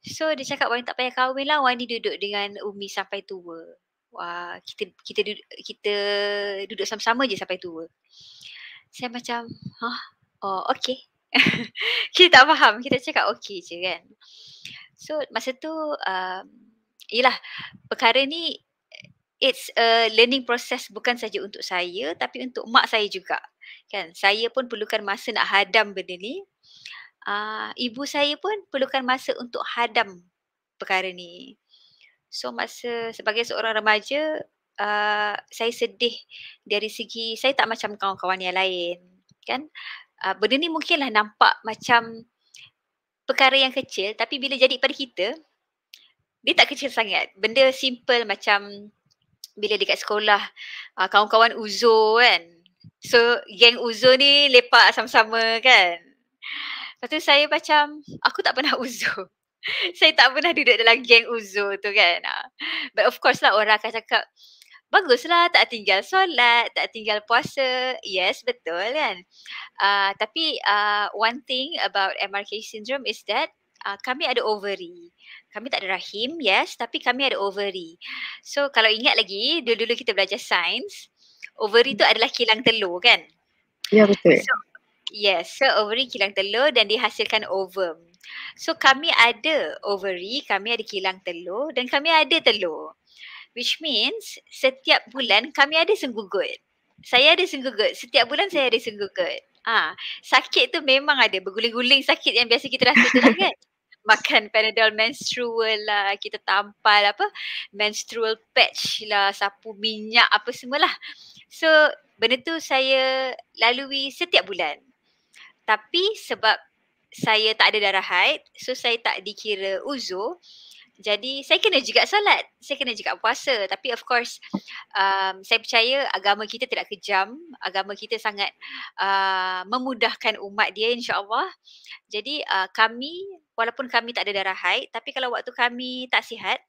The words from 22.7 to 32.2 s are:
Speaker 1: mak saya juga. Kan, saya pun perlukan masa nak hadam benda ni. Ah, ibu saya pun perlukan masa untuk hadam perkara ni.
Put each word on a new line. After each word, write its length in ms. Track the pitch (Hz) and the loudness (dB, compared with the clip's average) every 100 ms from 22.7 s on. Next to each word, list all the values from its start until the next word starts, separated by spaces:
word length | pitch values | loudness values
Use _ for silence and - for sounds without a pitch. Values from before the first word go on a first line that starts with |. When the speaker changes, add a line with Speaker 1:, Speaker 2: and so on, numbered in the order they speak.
Speaker 1:
mak 160 | 240 - | 2 4
saya 160 | 226 208 | -2 -2
juga. 240 | 185 - 147 - _ - - _ | -6 -8 -8 -8 _ -20 -20 _
Kan, 240 | 202 165 175 | -10 -10 0
saya 320 | 196 214 226 | 0 2 -2
pun 240 | 254 247 | -4 -6
perlukan 320 | 226 208 220 | -8 -4 -4
masa 320 | 202 202 - 214 | -4 -6 -4 -4
nak 160 | - | 0
hadam 400 | 202 196 220 208 | 0 2 2 0
benda 240 | 190 170 180 | -6 -12 -12
ni. 240 | 202 349 403 _ _ - - - - _ - | -10 -12 -14 _ _ -20 -20 -20 -20 _ -8
Ah, 480 | 202 214 220 214 - | -6 -6 -8 -10 -6
ibu 320 | 247 220 285 | -8 -6 -6
saya 320 | 294 294 294 | -2 -2 -2
pun 160 | 392 415 - | -4 -6 -6
perlukan 320 | 277 262 277 | -4 -2 -2
masa 320 | 247 254 - - | -2 -2 -2 -8
untuk 300 | 240 - - - | -8 -10 -8 -4
hadam 480 | 233 226 208 175 _ _ _ _ _ _ | 0 0 -2 -6 _ _ _ _ _ _
perkara 320 | 196 190 185 | -4 -2 -2
ni. 480 | 180 175 175 - 208 _ _ _ _ _ _ | -10 -18 -20 -20 -20 _ _ _ _ _ _